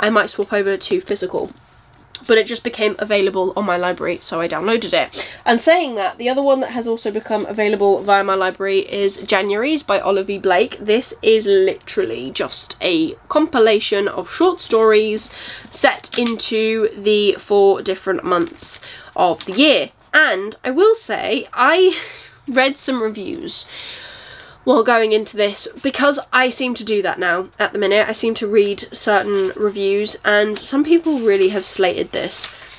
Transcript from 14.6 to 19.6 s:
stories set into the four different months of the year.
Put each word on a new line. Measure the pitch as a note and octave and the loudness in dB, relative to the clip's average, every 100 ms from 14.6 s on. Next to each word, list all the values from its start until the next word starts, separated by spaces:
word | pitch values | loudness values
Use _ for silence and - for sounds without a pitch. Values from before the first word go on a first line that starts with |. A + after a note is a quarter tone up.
stories | - A3+ A3 G#3+ G#3+ G#3+ - - - - - | 0 2 6 4 2 -2 -8 -14 -16 -16 -14
set | - C4 A#3 - - | 0 0 0 -4 -2
into | A#3+ A3 - A3 A3 A3 G#3+ G#3 | 0 -2 -2 0 0 0 -2 0
the | G3+ G#3 G3+ - | 2 4 2 0
four | - G3+ G3 F#3+ | 0 4 4 4
different | G3+ F#3+ F#3+ F#3 | -2 -4 -4 -4
months | - F3 E3+ - - - - - - | 0 0 -2 -8 -12 -12 -14 -20 -10
of | - F3+ D#3+ | 0 0 0
the | - | -4
year. | F#3+ | 2